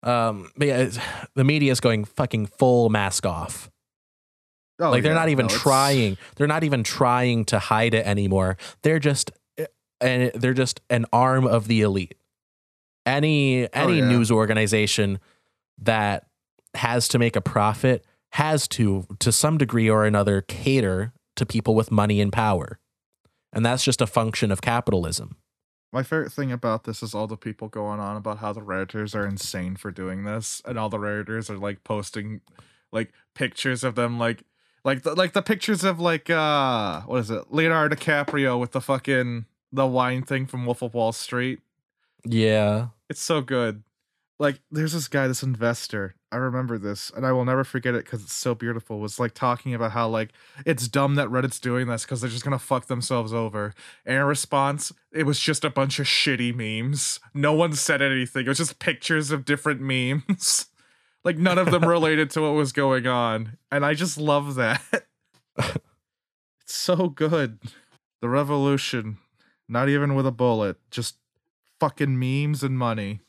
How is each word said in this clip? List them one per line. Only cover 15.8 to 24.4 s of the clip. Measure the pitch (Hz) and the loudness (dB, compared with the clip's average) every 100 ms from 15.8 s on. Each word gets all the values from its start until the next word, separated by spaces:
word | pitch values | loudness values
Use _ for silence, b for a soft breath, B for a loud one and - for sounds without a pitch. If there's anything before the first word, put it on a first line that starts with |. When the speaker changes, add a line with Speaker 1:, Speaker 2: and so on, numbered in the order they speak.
Speaker 2:
that | 101 110 104 98 _ _ _ _ _ - | 0 2 2 -2 _ _ _ _ _ -4
has | 120 120 - | 0 2 2
to | 123 | 2
make | 117 113 | 2 0
a | |
profit | - - 104 107 131 120 _ _ _ | 0 2 2 2 0 0 _ _ _
has | - 151 156 - | -2 0 0 -2
to, | - 107 95 90 101 | 0 2 2 -4 -2
to | - | 0
some | - 151 156 | 2 2 2
degree | 127 117 110 | 2 2 4
or | 107 107 | 4 4
another, | 104 101 98 | 4 4 2
cater | - - - 135 101 92 113 - _ - | -2 -4 0 2 2 0 -4 -8 _ -6
to | - | -2
people | 113 113 110 | -2 2 2
with | 107 | 4
money | 107 104 104 | 2 4 2
and | 101 | 2
power. | 110 110 101 - - _ _ _ _ _ _ _ | 2 2 0 -2 -12 _ _ _ _ _ _ _
And | - 117 | -2 0
that's | 131 | 2
just | - 123 | 0 2
a | 110 | 2
function | - 113 104 | 2 0 0